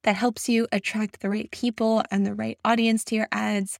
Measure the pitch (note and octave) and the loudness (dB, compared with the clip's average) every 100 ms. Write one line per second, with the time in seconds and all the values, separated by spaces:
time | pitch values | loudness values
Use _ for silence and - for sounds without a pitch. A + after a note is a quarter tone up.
0 | - G3 A#3+ A3 - A#3 A3+ G3 - G#3+ | 2 2 0 0 0 2 2 0 -2 -4
1 | G#3+ - G3 G#3 A3 - A#3+ A3+ A3 A3 | -4 -4 -4 -4 -6 -4 -4 0 2 2
2 | - G3 G3+ G#3 A3+ - G#3+ A#3 A3+ A3+ | 2 0 0 -2 -6 -2 0 4 4 2
3 | - A3 A3 G#3 G#3+ G#3 G3 - | 0 -2 0 -2 0 -2 -2 -8